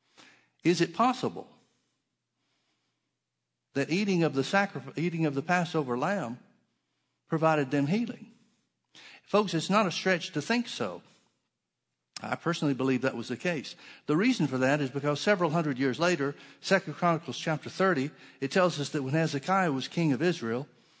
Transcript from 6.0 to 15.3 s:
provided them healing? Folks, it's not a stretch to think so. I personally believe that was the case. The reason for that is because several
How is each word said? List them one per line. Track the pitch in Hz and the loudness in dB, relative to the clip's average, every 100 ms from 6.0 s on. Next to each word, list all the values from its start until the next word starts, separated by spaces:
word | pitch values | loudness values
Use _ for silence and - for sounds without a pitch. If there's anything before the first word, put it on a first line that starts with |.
| 160 202 120 123 _ _ _ _ _ _ _ _ - | -2 -2 -6 -10 _ _ _ _ _ _ _ _ -6
provided | 160 160 156 131 | 0 2 2 2
them | 143 139 | 0 2
healing? | 208 226 - - - _ _ _ _ _ - - - | 0 -2 -8 -16 -20 _ _ _ _ _ -20 -20 -20
Folks, | - 202 202 165 | 0 2 2 0
it's | 160 | 2
not | 202 190 | 2 2
a | |
stretch | - 185 175 - | 0 0 0 0
to | 151 | -4
think | 139 240 233 | 0 0 -2
so. | - 104 87 - _ _ _ _ _ _ _ _ _ _ - | -4 -6 -6 -14 _ _ _ _ _ _ _ _ _ _ -12
I | 110 127 | -6 -4
personally | 160 170 151 | -2 0 0
believe | 123 131 127 | 0 0 0
that | 131 113 | 0 -4
was | 113 | -6
the | 120 | -6
case. | 180 156 104 - - - - | -4 -4 -8 -14 -20 -10 -2
The | 156 | 2
reason | 240 226 143 | 2 2 0
for | 127 | 2
that | 131 151 | 2 2
is | 135 | 0
because | 135 147 143 | -4 -2 0
several | 214 | 2